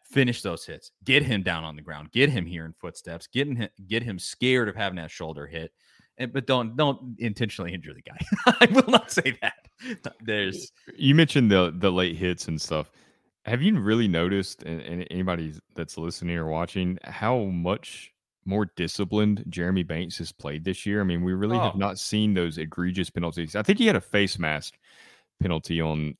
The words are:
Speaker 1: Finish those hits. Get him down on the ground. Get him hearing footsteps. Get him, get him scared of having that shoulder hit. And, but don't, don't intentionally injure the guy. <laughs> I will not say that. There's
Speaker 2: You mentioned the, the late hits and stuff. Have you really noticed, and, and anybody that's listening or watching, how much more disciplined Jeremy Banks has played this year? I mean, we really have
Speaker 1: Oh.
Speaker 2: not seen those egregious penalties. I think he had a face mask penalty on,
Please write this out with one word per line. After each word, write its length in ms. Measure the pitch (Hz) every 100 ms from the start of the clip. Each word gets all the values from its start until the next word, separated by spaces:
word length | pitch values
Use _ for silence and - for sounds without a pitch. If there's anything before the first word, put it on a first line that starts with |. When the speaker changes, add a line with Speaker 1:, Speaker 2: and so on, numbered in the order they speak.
| _
Speaker 1:
Finish 360 | 139 127 117
those 240 | 98 82 -
hits. 260 | 78 - _
Get 200 | 95 139
him 200 | 131 104
down 200 | 92 82
on 120 | 80 76
the 60 |
ground. 300 | 76 76 76
Get 180 | 117 143
him 160 | 120 85
hearing 280 | 87 82 -
footsteps. 480 | 87 - 90 82 -
Get 200 | 123 143
him, 220 | 120 104 _ 95
get 160 | 127
him 160 | 120 92
scared 500 | - - 127 127 107
of 60 | 95
having 220 | 98 92
that 140 | 80
shoulder 360 | - 80 71 73
hit. 240 | 80 82 _ _ _ _ -
And, 140 | 120
but 120 | 139 135
don't, 300 | 127 113 123
don't 400 | 147 135 127 107
intentionally 540 | 117 104 113 - 87
injure 200 | 87 -
the 80 | -
guy. 160 | - - - 196 254
<laughs> 100 | -
I 60 | 240
will 180 | 254 240
not 200 | 247 -
say 260 | - 135 117
that. 120 | 107 - _ _ 254 220 - -
There's 500 | 113 107 98 - - _ - -
Speaker 2:
You 200 | 135 156
mentioned 360 | 160 143 113
the, 220 | 95 90 87
the 160 | 98
late 240 | 90 90 82
hits 300 | 90 87 -
and 140 | 78
stuff. 300 | - 76 76 _ _ _ _ _ -
Have 160 | 120
you 180 | 185 190
really 280 | 101 113 107
noticed, 540 | 85 87 98 92 -
and, 180 | - 82
and 260 | - 87 87
anybody 440 | 90 92 85 80 78 _ -
that's 220 | 80 -
listening 400 | 82 - 87 85
or 100 | 80
watching, 520 | 80 85 98 90 90
how 360 | - - 107 123
much 720 | 98 90 85 104 - - - _ _ _ 95
more 200 | 101 101 -
disciplined 720 | 82 - 92 104 104 101 -
Jeremy 320 | 85 87 92
Banks 340 | 82 82 87 -
has 120 | 82
played 320 | - 71 78
this 220 | 90 90 104
year? 160 | 104
I 20 |
mean, 200 | 95 85
we 100 | 90
really 240 | 92 107 120
have 180 | 127 95
Speaker 1:
Oh. 40 |
Speaker 2:
not 180 | 98 -
seen 360 | - 107 107
those 240 | 92 85 80
egregious 520 | 80 - 90 90 87
penalties. 460 | - 85 85 80 104
I 80 |
think 160 | 110 208
he 80 | 220
had 80 | 104
a 60 |
face 360 | - 104 101 -
mask 400 | 85 73 - _ _ - - _ _ -
penalty 400 | 92 80 - 82
on, 340 | 80 78 76